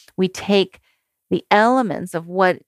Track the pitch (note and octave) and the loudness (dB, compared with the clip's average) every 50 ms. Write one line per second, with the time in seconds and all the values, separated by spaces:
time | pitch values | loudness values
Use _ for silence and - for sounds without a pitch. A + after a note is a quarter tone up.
0 | _ _ - - F#3+ F#3 F#3+ - - - G3+ G3 F#3 - _ - _ _ _ _ | _ _ -4 -2 -2 -2 -2 -6 -4 0 2 2 2 0 _ -20 _ _ _ _
1 | _ _ _ _ _ - F#3 - - - - G#3 A3 A#3 B3+ C4 B3 G3 D3 - | _ _ _ _ _ -6 -6 -6 -2 0 2 4 4 4 2 0 0 -2 -4 -6
2 | F3 F3+ - E3 E3 E3+ F3+ F#3+ F#3+ F3+ E3 - _ | -8 -8 -8 -10 -10 -6 -2 0 2 2 0 -2 _